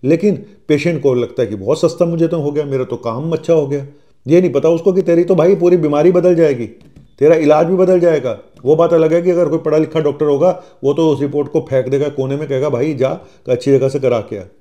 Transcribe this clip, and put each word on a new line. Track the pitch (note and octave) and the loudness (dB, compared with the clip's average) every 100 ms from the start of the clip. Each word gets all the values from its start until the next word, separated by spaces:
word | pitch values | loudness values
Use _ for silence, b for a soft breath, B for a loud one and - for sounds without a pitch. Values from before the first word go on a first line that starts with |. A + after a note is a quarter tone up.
लेकिन | B2+ D#3+ G#3 F3+ B B _ | 0 0 0 -2 B B _
पेशेंट | D3 D#3+ D#3+ | 0 0 0
को | C#3 | 0
लगता | B2 A#2+ - | 0 -4 -4
है | A2+ | -6
कि | |
बहुत | G2+ G2 D#3+ | -4 -4 0
सस्ता | E3+ - | 0 0
मुझे | E3+ E3+ E3 | -2 0 -2
तो | E3 | -2
हो | D3 | -4
गया, | C#3+ | -4
मेरा | D3 C3+ | -4 -4
तो | B2+ B2 | -4 -6
काम | A#2 A2+ D#3+ | -6 -6 -6
अच्छा | E3 E3 | -6 0
हो | E3 C#3 | 0 0
गया। | C#3+ C#3 b b b - | -6 -8 b b b 0
ये | E3 | 2
नहीं | F3+ | 2
पता | C3+ D#3+ | 0 0
उसको | E3 F3+ | 0 0
कि | F#3 | 0
तेरी | E3+ E3+ | 2 0
तो | F3 | 2
भाई | F3+ E3 | 2 2
पूरी | F#3+ F3 F3 | 2 2 2
बीमारी | D3+ D3 E3 | 2 2 2
बदल | F3+ F3 | 4 2
जाएगी, | E3+ D#3 C3 A2 - - - - _ | 2 2 0 -8 -14 -20 -20 -20 _
तेरा | D3 | 2
इलाज | E3 D3 D3+ E3 | 4 4 2 2
भी | F#3 | 2
बदल | F#3 F#3 | 2 4
जाएगा। | E3+ D#3+ B2 G#2+ - _ | 2 0 -2 -8 -12 _
वो | B2 D#3 | 0 2
बात | E3 | 4
अलग | E3 D#3+ | 2 2
है | E3+ | 2
कि | F3 | 0
अगर | F3 E3 | 0 0
कोई | D#3 | -2
पढ़ा | D#3 D3+ | 0 0
लिखा | D3+ D#3+ | 0 -2
डॉक्टर | D3 C#3 D3+ | -2 -2 -2
होगा, | C#3 F3+ - B B | 2 0 -2 B B
वो | C3+ | -2
तो | C#3+ D#3+ | 0 0
उस | C#3 | 0
रिपोर्ट | C#3+ D3 C#3+ | -2 -4 -2
को | D#3+ | -4
फेंक | - C3 B2+ | -2 -2 0
देगा | C#3 D3 | -2 -2
कोने | C#3 C3 C#3 | -4 -4 -4
में, | D#3 | -4
कहेगा, | C3+ D3 | -2 -2
"भाई | A#2+ D3 | -2 -2
जा, | C#3 C3 - B B - | -2 -2 -4 B B -4
अच्छी | B2 C#3 | -2 2
जगह | C3+ C3 | 2 2
से | C#3 | -2
करा | C3 A#2+ | -2 -2
के | G2+ G#2 | -4 -12
आ।" | F#2 _ | -14 _